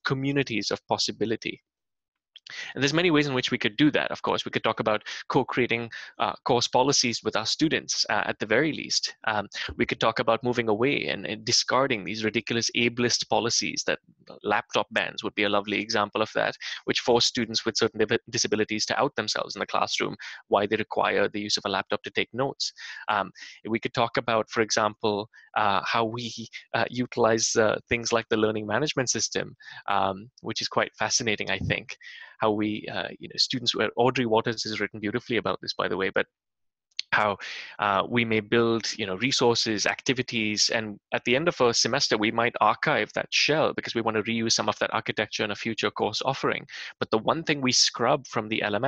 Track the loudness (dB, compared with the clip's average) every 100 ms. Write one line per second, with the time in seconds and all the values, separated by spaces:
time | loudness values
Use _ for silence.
0 | -4 -2 0 0 0 -2 -2 -4 -2 0
1 | 0 -2 -2 -2 -4 -8 _ _ _ _
2 | _ _ _ -20 -16 -12 -10 -2 0 2
3 | 4 4 2 0 0 0 0 2 4 4
4 | 0 -2 -2 -2 -2 -2 0 0 0 0
5 | -4 -12 0 0 2 0 0 0 -4 -12
6 | -10 -4 -2 -2 0 2 2 4 4 4
7 | 2 -2 -2 -2 -2 0 2 0 -2 -2
8 | 0 0 -2 -2 0 2 2 -2 -2 -2
9 | -2 -6 -4 -2 -4 -6 -6 -2 -2 0
10 | 0 2 2 0 0 0 2 2 2 0
11 | -2 -4 -6 -6 0 0 2 2 2 -2
12 | -4 -4 -2 -2 -2 -2 0 0 0 2
13 | 0 0 0 0 0 0 -2 -4 -4 -4
14 | _ _ -20 -8 -2 -2 0 -2 0 0
15 | -2 -4 -6 0 2 0 0 -2 0 0
16 | 0 0 -2 0 -2 -2 -10 -8 -4 -2
17 | 2 4 2 0 -2 -2 -2 0 0 2
18 | 0 0 -2 -4 0 0 0 -2 -2 0
19 | 0 -2 -4 -4 -4 -6 -4 -2 -2 -2
20 | -4 -6 -14 -14 0 2 2 0 -2 0
21 | 2 2 0 -2 -4 -2 -2 -2 -2 -4
22 | -4 -4 -2 -2 -4 -4 -8 -10 -16 -8
23 | -2 -2 -2 -8 -20 -12 -6 -4 -2 0
24 | 0 0 0 0 0 0 2 2 0 0
25 | -2 -2 -4 -12 -6 0 2 2 0 0
26 | 0 -4 -8 -10 -12 -16 -6 -2 -2 -2
27 | -2 2 4 4 2 4 4 2 0 -2
28 | 0 0 2 2 2 0 -2 0 0 0
29 | 0 0 -2 -4 -6 -10 -18 -10 -2 0
30 | 0 -2 -10 _ -8 -6 -2 0 0 0
31 | 0 2 2 0 -2 -2 -2 -2 -6 -16
32 | -18 -18 -18 -2 0 2 0 -4 -6 -6
33 | -6 -8 -8 -2 -2 0 -2 0 0 2
34 | 2 2 2 2 2 -2 -4 -4 -4 -4
35 | -4 -4 -2 -2 0 -2 -4 -2 -2 0
36 | 0 0 -2 _ _ _ _ _ _ -14
37 | -2 0 2 0 -6 -12 -12 -2 2 2
38 | 2 0 2 0 2 4 4 2 -2 -4
39 | -4 -2 0 4 4 4 2 0 0 0
40 | 0 -2 -2 -2 0 0 0 0 -4 -10
41 | -6 -4 0 0 2 4 4 4 2 0
42 | 2 2 2 2 0 4 2 4 2 0
43 | 0 -4 -2 0 2 4 2 0 -4 -2
44 | 0 0 0 0 2 2 0 0 0 -2
45 | -2 -2 -2 -2 -4 -4 -6 -2 -2 0
46 | -2 0 -2 0 -2 -2 -6 -14 -12 -8
47 | 0 2 2 0 0 0 2 4 2 2
48 | 2 2 0 -4 -2 0 0 0